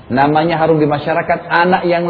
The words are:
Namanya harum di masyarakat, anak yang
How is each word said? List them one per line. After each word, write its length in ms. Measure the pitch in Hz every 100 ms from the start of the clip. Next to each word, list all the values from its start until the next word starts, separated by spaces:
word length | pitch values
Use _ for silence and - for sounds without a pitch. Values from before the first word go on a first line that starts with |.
| -
Namanya 540 | 127 143 156 170 160
harum 160 | 160 156
di 80 | 147
masyarakat, 640 | 147 165 160 170 170 -
anak 400 | 165 180 185 180
yang 160 | 170